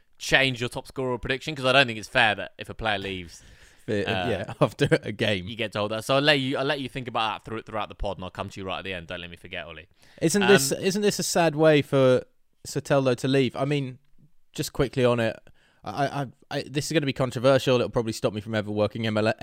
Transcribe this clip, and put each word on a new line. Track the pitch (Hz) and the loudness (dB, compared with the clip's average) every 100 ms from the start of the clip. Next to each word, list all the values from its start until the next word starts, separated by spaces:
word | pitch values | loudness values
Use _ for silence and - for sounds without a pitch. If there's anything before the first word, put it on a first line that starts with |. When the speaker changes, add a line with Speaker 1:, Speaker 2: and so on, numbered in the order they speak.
| _ - | _ -14
Speaker 1:
change | - 147 135 120 | 2 4 4 0
your | 123 | -6
top | 131 - | -8 -10
scorer | - 131 123 | -6 -4 -2
prediction, | 127 131 - 135 | -4 -4 -6 -2
'cause | 127 | 4
I | |
don't | 131 127 | 4 4
think | 110 | 0
it's | 95 | -2
fair | 127 113 98 | 4 4 4
that | 92 - | -4 -12
if | 101 | -12
a | |
player | 98 110 101 | -4 -2 -2
leaves, | 98 92 87 - - - - _ - | -2 -6 -10 -16 -20 -20 -20 _ -4
Speaker 2:
Fi-, | 104 | -2
Speaker 1:
uh, | 98 95 87 | -2 -2 -2
Speaker 2:
yeah, | 92 104 113 | -4 -6 -2
<laughs> | |
after | 123 - 143 165 | -2 0 0 0
a | - | -2
game. | 104 107 98 90 | -4 -2 -2 -4
Speaker 1:
you | 113 | -8
get | 110 | -6
told | 107 104 | -4 -4
that. | 110 | -4
So | - 139 | 0 2
I'll | |
let | 147 143 | 4 2
you, | 131 131 | 0 -2
I'll | 139 | -2
let | 147 | -4
you | 123 | -6
think | 139 120 | -10 -6
about | 117 110 95 - | -4 -4 -4 -8
that | |
through, | 110 | -12
throughout | - 107 101 | -8 -8 -8
the | 95 | -6
pod, | 101 90 | -8 -6
and | 90 | -8
I'll | |
come | - 95 | -8 -10
to | - | -10
you | 95 | -8
right | 80 | -8
at | |
the | 95 | -8
end. | 90 82 | -8 -10
Don't | 90 | -12
let | 85 | -12
me | 85 | -16
forget, | 90 90 80 | -14 -12 -12
Ollie. | 80 80 _ - - | -16 -20 _ -20 -4
Speaker 2:
Isn't | 160 202 | 0 2
Speaker 1:
Um, | - | 6
Speaker 2:
this, | 196 135 | 6 4
isn't | - 190 190 | -2 -2 0
this | 208 - | 0 0
a | |
sad | 165 190 165 147 | 0 2 2 4
way | 160 151 | 6 6
for | 139 139 131 127 - _ _ _ - | 4 4 6 4 0 _ _ _ -12
Soteldo | 143 - 139 131 123 | -8 0 2 2 0
to | 135 | 2
leave? | 135 123 - | 2 2 0
I | 139 | -2
mean, | 147 131 123 _ - - - _ | -2 -4 -12 _ -20 -20 -20 _
just | - 147 | -8 -4
quickly | - 131 - 123 | -2 -2 2 2
on | 120 | 4
it, | 113 - - - _ _ - | 0 -2 -12 -20 _ _ -8
I, | 117 143 | -4 -2
I, | 143 131 - - | -2 -8 -10 -8
I, | 143 - | -8 -6
this | 139 - | -6 -2
is | |
gonna | 156 139 | 0 0
be | |
controversial. | - 131 127 127 131 - 123 | 0 -2 2 4 4 4 2
It'll | 104 | 2
probably | 123 113 | -2 -4
stop | 110 131 | -2 -2
me | 104 | -4
from | 110 110 | -4 -4
ever | 104 | -2
working | 104 104 110 113 | 0 0 0 -2
M | 107 | 2
L | 107 | 2
S, | - | 0